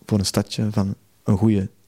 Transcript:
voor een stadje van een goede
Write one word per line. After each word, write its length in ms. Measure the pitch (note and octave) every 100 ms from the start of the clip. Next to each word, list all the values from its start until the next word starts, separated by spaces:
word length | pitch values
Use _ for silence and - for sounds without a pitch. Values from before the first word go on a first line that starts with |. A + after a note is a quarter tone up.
| -
voor 120 | G#2+
een 80 | F#2+
stadje 420 | A2 - - G#2+
van 240 | G#2+ G2 - _ _
een 120 | - G2
goede 320 | A2 G2+ G2 -